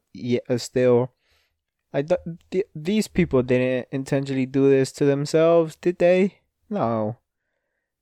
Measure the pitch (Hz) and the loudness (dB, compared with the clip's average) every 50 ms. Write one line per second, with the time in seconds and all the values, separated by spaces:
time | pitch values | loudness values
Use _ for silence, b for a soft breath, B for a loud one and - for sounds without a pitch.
0 | _ _ _ 98 - 123 120 117 - - 127 117 - - - 127 127 123 123 120 | _ _ _ -12 -6 -4 -4 -4 -2 -2 -4 -4 -4 -4 -2 0 2 4 4 4
1 | 123 123 _ _ _ _ _ _ _ _ _ _ _ _ _ _ _ _ - 143 | 2 0 _ _ _ _ _ _ _ _ _ _ _ _ _ _ _ _ -6 -6
2 | 143 156 180 - - 170 165 - _ - - 185 - _ - 156 151 175 214 220 | -2 -2 -2 -4 -4 -8 -14 -14 _ -6 -4 -4 -4 _ -8 -10 -6 -2 -2 -2
3 | 208 - - 185 175 - - 127 120 123 127 123 127 127 127 127 - - - 135 | -2 -2 0 -2 -2 2 2 0 0 2 0 0 0 0 -2 -4 -6 -6 -8 -8
4 | 135 - 147 135 139 139 135 131 131 131 131 135 139 139 139 135 131 - - - | -6 -4 -4 -4 -4 -4 -4 -4 -4 -2 0 2 4 4 4 4 2 0 -2 -2
5 | 147 139 139 139 143 147 - 160 160 165 170 170 165 160 - _ - 180 180 - | 0 0 0 0 -2 -2 0 2 4 4 4 2 2 0 -6 _ -4 -4 -2 0
6 | 175 175 185 185 196 196 - _ _ _ _ _ _ - 208 196 123 113 117 110 | 2 2 4 4 2 0 -2 _ _ _ _ _ _ -10 -6 -4 -2 -2 -2 -2
7 | 107 107 113 _ _ _ _ _ _ _ _ _ _ _ _ _ _ _ _ _ | -4 -4 -6 _ _ _ _ _ _ _ _ _ _ _ _ _ _ _ _ _